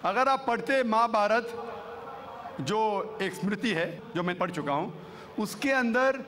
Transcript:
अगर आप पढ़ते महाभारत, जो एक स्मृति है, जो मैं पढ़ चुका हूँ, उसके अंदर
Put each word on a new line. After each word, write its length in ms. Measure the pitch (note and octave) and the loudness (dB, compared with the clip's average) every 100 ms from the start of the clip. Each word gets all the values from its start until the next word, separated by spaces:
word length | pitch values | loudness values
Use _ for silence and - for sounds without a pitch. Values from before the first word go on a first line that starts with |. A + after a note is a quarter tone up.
| C4 | 2
अगर 220 | G#3 C4+ | 4 4
आप 180 | C4 C4 | 2 2
पढ़ते 360 | A#3 A#3 C4+ | 0 2 2
महाभारत, 880 | A#3+ A3 A#3 A3 G#3 A3+ A#3 - A#3 - - - - - - - - - | 4 4 4 4 4 4 2 -8 -10 -10 -12 -12 -12 -12 -14 -12 -12 -6
जो 560 | C3+ G#3+ A3 G3 - - | -2 2 2 0 -4 -4
एक 120 | F#3+ | -4
स्मृति 400 | - F#3+ G#3+ A#3+ | 0 -2 0 0
है, 280 | E3 F3+ - - E3+ | 0 -2 -4 -6 -2
जो 80 | |
मैं 140 | F3 F3+ | -2 0
पढ़ 140 | F3+ | -2
चुका 200 | D#3 D3 | 0 0
हूँ, 360 | C#3+ G#3 - - - - - | 0 -2 -8 -14 -16 -10 -4
उसके 320 | G#3 - C#4 | -4 -2 0
अंदर 520 | C4+ A#3+ A#3+ C4 C4+ | 2 2 4 2 2